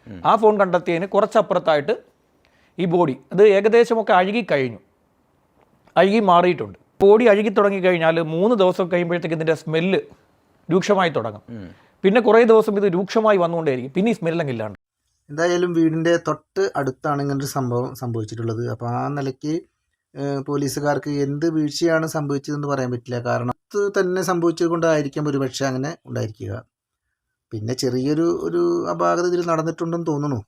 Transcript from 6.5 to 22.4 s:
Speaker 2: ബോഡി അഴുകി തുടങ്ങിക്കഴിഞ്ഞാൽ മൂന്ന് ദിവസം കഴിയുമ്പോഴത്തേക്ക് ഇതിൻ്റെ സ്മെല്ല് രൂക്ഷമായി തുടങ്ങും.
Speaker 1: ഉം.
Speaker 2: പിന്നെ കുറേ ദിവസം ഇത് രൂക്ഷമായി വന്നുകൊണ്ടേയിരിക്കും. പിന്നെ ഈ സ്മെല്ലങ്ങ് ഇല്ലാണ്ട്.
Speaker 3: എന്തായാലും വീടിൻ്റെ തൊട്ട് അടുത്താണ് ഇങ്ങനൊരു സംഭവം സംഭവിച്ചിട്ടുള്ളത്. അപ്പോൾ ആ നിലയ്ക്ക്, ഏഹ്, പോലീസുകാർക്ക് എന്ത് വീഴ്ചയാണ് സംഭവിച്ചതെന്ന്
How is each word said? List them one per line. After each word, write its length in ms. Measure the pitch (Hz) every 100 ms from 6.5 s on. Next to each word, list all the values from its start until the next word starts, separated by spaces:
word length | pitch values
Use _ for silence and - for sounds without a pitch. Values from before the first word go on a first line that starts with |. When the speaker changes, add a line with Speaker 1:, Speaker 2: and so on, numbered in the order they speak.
| 143 104 90 _ -
Speaker 2:
ബോഡി 220 | 196 214 240
അഴുകി 180 | 202 220 202
തുടങ്ങിക്കഴിഞ്ഞാൽ 640 | 202 196 185 175 165 165 156 165
മൂന്ന് 200 | 208 226
ദിവസം 240 | 185 180 180
കഴിയുമ്പോഴത്തേക്ക് 460 | 175 170 175 160 160
ഇതിൻ്റെ 160 | 160 156
സ്മെല്ല് 360 | 160 160 180 175 - - _ _ _ _ -
രൂക്ഷമായി 380 | 180 190 190 175 143
തുടങ്ങും. 260 | 110 104 - 113
Speaker 1:
ഉം. 120 | 90 - _ _
Speaker 2:
പിന്നെ 160 | 190 233 220
കുറേ 140 | 226 233
ദിവസം 220 | 220 214 202
ഇത് 80 | 202 175
രൂക്ഷമായി 420 | 196 226 214 196
വന്നുകൊണ്ടേയിരിക്കും. 500 | 170 170 156 127 131 180
പിന്നെ 160 | 226
ഈ 40 | 220
സ്മെല്ലങ്ങ് 340 | 165 165 143 117
ഇല്ലാണ്ട്. 220 | 110 98 _ _ _ _ -
Speaker 3:
എന്തായാലും 420 | 147 175 175 180 165
വീടിൻ്റെ 360 | 160 160 165 170 170
തൊട്ട് 360 | 151 _ 190 196 -
അടുത്താണ് 400 | 135 - 156 143
ഇങ്ങനൊരു 260 | 143 139 139 143
സംഭവം 340 | 127 120 127 123
സംഭവിച്ചിട്ടുള്ളത്. 640 | 123 113 107 110 113 113 120
അപ്പോൾ 140 | 117 120 123
ആ 40 | 135 143
നിലയ്ക്ക്, 360 | 135 - 151 160 - _ _ _ _ 139
ഏഹ്, 240 | 139 139 139
പോലീസുകാർക്ക് 640 | 143 143 147 147 139 151 143 139
എന്ത് 220 | 147 165 156
വീഴ്ചയാണ് 520 | 147 - 170 160 160 156
സംഭവിച്ചതെന്ന് 540 | 143 143